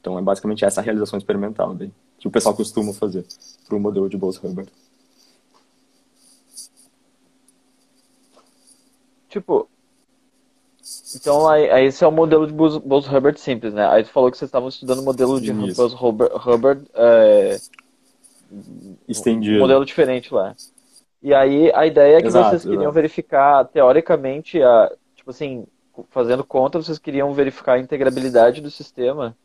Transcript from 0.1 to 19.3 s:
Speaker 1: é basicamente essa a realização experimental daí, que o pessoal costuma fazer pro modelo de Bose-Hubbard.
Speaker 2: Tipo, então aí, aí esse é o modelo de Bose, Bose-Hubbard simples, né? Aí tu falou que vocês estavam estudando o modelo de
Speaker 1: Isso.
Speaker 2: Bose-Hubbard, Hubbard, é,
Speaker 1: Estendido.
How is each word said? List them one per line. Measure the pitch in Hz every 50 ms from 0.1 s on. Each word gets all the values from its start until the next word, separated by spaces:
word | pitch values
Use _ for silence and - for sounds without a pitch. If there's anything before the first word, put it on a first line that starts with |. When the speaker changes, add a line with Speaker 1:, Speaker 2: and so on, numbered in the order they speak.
| 92 92
Speaker 1:
é | 98
basicamente | 95 98 - - 107 107 104 -
essa | 98 98 -
a | 104
realização | 117 110 107 104 104 - 101
experimental | 101 - 104 101 101 104 110 - - 92 95
daí, | 90 95 101 - _ _ _ _ _
que | -
o | -
pessoal | - 113 107 110 101
costuma | - 110 107 - - 107 104 101
fazer | - - 104 90 92 87 _ - _ _ - _ _ _
pro | _ 107 104
modelo | 101 104 104 98 95 98
de | 98
Bose-Hubbard. | 98 92 92 92 - - - 92 90 98 92 _ _ _ _ _ _ _ _ _ _ _ _ _ _ _ _ _ _ _ _ _ _ _ _ _ _ _ _ _ _ _ _ _ _ _ _ _ - - - _ _ _ _ _ _ _ _ _ _ _ _ _ _ _ _ _ _ _ _ _ _ _ _ _ _ _ _ _ _ _ _ _ _ _ _ _ _ _ _ _ _ _ _ _ _ _ _ _ _ _ _
Speaker 2:
Tipo, | - 208 190 - 175 120 - _ _ _ _ _ _ _ _ _ _ _ _ _ _ _ _ _ _ _ _ _ _ _ _ - - - _ - -
então | 131 - 147 143 147 156 156
aí, | 156 151 151 -
aí | 95 131 131
esse | 135 131 - -
é |
o | 160 156
modelo | 160 160 160 156 156 156
de | 151 151
Bose, | 151 160 160 151 156
Bose-Hubbard | - 139 135 139 139 135 139 139 131 143 - -
simples, | - - 131 113 117 110 104
né? | 104 104 95
Aí | 69 107 110
tu | -
falou | _ 143 127 127
que | 127
vocês | - - 135
estavam | - 131 123 131
estudando | 131 - - 127 127 127
o | 135
modelo | 135 135 123 131 127 135 135
de | 120 110
Speaker 1:
Isso. | 107 107 104 98 92 -
Speaker 2:
Bose-Hubbard, | 123 120 120 - 123 120 110 107 123 - -
Hubbard, | - - 123 120 117 117 135 139 139 139 _ _
é, | 113 117 120 117 113 110 107 107 104 98 101 98 98 - - _ - _ _ _ _ _ _ _ _ _ _ _ _ _ _ 95 101 - - 87 85 - 98 92 _ _ _
Speaker 1:
Estendido. | 117 - - 120